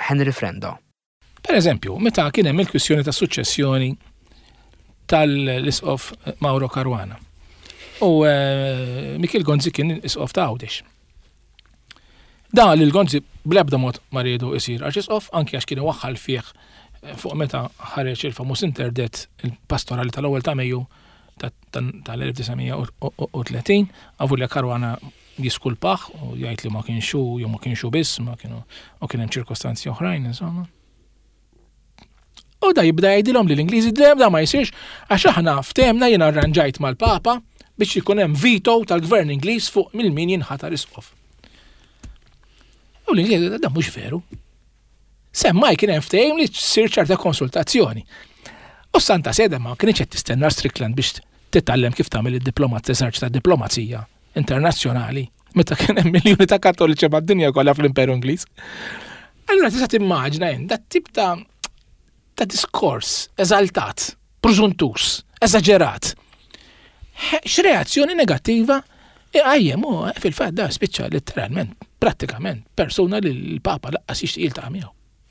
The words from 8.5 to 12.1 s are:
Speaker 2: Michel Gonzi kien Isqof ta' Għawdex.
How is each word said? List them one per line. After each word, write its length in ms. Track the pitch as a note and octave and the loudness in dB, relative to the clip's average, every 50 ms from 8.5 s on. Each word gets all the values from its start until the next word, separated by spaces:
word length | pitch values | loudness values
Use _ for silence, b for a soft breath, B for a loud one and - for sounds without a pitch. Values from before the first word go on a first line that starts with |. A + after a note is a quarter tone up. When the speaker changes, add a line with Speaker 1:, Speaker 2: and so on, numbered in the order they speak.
| C3+ C3+ C#3 C3+ C3 B2+ B2+ B2 B2 C3 C#3+ C3+ C#3 D#3 | 0 -2 -2 -2 -2 -4 -4 -6 -8 -8 -8 -8 -6 -4
Speaker 2:
Michel 240 | F3 E3+ - G#3+ E3 D3 | -4 -2 0 0 0 2
Gonzi 240 | D3 C#3+ C#3 E3 | 2 2 2 0
kien 280 | - - C#3+ E3+ D#3+ D#3 | -2 -2 -2 -2 -2 -4
Isqof 320 | - C#3 - D3+ D3 - - | -6 -8 -6 -6 -6 -4 -2
ta' 140 | F#3+ F3 B2+ | -2 -2 -2
Għawdex. 340 | A2 B2 - G#2+ - - - _ _ _ _ _ _ - - _ _ _ _ _ _ _ _ _ _ _ _ _ b b b b | -2 -6 -8 -10 -12 -12 -14 _ _ _ _ _ _ -20 -20 _ _ _ _ _ _ _ _ _ _ _ _ _ b b b b